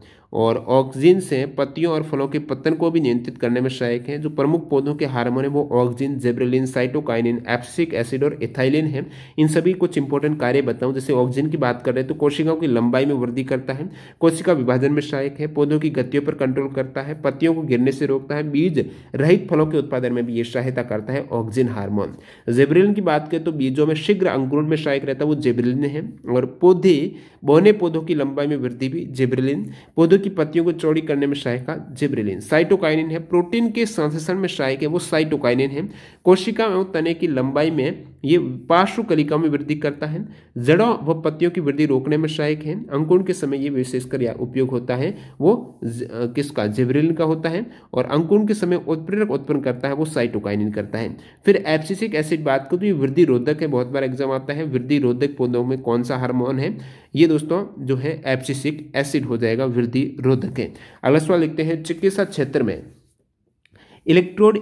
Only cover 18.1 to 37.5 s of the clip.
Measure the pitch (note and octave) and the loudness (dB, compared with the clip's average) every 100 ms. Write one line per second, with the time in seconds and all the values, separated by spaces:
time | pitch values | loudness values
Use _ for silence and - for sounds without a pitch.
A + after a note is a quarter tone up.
18.1 | C3+ C3+ D3 D3+ C#3+ D#3+ D3 - - - | -2 -2 -6 -2 0 0 0 -4 -8 -8
19.1 | B2+ D3+ G#3 - D3+ D#3 D#3 B2+ B2+ B2 | 0 4 4 4 2 2 0 -2 -2 0
20.1 | A#2+ A#2+ A#2 A#2 B2+ C3 B2+ A#2+ G#2+ G#2+ | -2 -2 -2 -2 -2 -2 -4 -4 -6 -4
21.1 | C3+ C3+ A#2 A2+ A#2 A#2+ G#2 G2 G2+ E2 | -6 -4 -4 -2 0 0 -2 -2 -2 -4
22.1 | - - - - A#2+ C3+ E3 G3+ G3+ F3 | -8 -20 -8 0 2 6 6 4 2 2
23.1 | D3+ D3+ E3 E3 D#3 C3 C3+ D3+ D#3 - | 0 0 -4 -2 -2 0 2 2 2 0
24.1 | G3 F3+ C3 C3 C#3+ D3+ D#3 D3+ C#3 C#3 | 2 2 0 0 0 0 0 0 0 -2
25.1 | C3+ D3+ D3 B2+ A#2 B2 C3 C#3+ D3 D#3+ | -2 0 2 2 2 2 0 -2 -4 -8
26.1 | - - B2 B2+ - F3+ F3+ F#3 C#3+ F#3+ | -10 -2 0 0 4 6 6 6 4 0
27.1 | - - _ C#3 D#3 G#3 G#3 F3 D#3+ E3 | -8 -20 _ 4 6 8 6 2 -2 -2
28.1 | D3+ C3+ C#3 D3 C#3+ B2 B2 C3 E3 - | -2 -2 -2 -2 -2 -4 -4 -4 -4 -6
29.1 | C3 B2+ B2+ C3 D#3+ G#3+ - - - E3 | -2 0 2 0 -2 -6 -14 -4 2 6
30.1 | G3 G3+ E3 D#3 E3 E3+ D#3+ D#3 D#3+ D#3 | 6 4 -2 0 0 0 0 0 0 0
31.1 | C#3+ C#3+ C#3+ B2 B2 B2+ D#3+ - B2+ C#3+ | 0 0 -2 -4 -4 -6 -10 -12 -4 -2
32.1 | A#2+ G#2 F#2 - D#3 F3 F#3+ D#3+ D#3 D#3+ | 0 -2 -4 0 2 4 2 2 0 -2
33.1 | E3 D#3+ F3 F3 A#3 A#3 A3+ A3 F3 D3+ | -6 0 0 2 0 0 0 -2 0 -2
34.1 | D#3 D#3+ F#3 F3+ - C3+ C3+ D3 E3+ - | -2 -4 -2 -2 -2 -2 0 -2 -2 0
35.1 | D#3+ D#3 D3 C3 B2 C3+ C#3 G3+ - - | 0 0 0 2 2 0 -2 -8 -10 -20
36.1 | - F3+ F#3 A#3 A3+ A3+ F#3 F#3+ E3 E3 | 0 4 4 2 -2 0 0 -2 -2 -2
37.1 | E3 F3 C3 C3 | 0 0 0 0